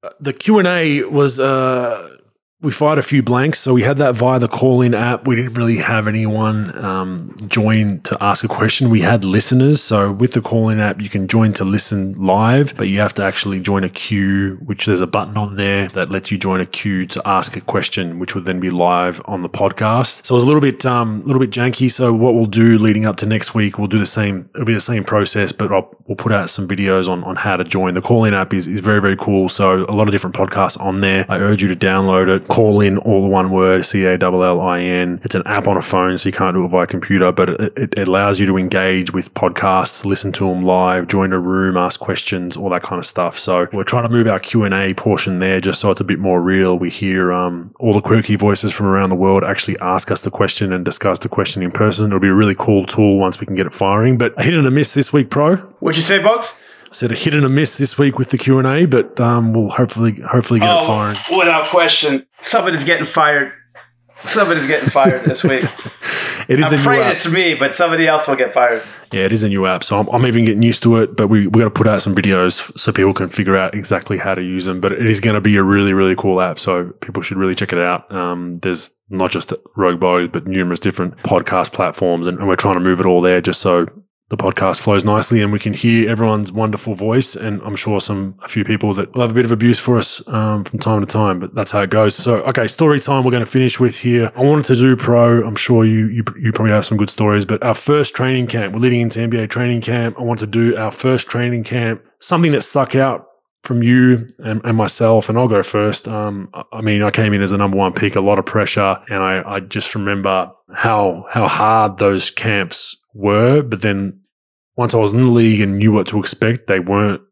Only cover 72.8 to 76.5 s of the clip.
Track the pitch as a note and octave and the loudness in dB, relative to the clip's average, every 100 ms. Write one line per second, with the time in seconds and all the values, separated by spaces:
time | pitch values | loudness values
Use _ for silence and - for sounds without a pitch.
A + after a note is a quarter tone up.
72.8 | - G#2 F#2+ F#2+ F#2 - G2 F#2+ F#2+ G#2 | -4 2 2 2 -4 -2 0 2 0 -4
73.8 | F#2+ F#2+ - G2 G2 F#2 F#2 F#2 F#2 F#2 | -4 -4 -2 -6 -4 -4 -4 -6 -6 -4
74.8 | F#2+ G2 A2+ G#2 A2+ G#2+ G#2 G#2 F#2+ G2+ | -4 0 0 2 2 2 2 4 4 4
75.8 | G2+ F#2+ F#2+ F#2 G2+ F#2 F2+ | 4 2 2 2 0 0 0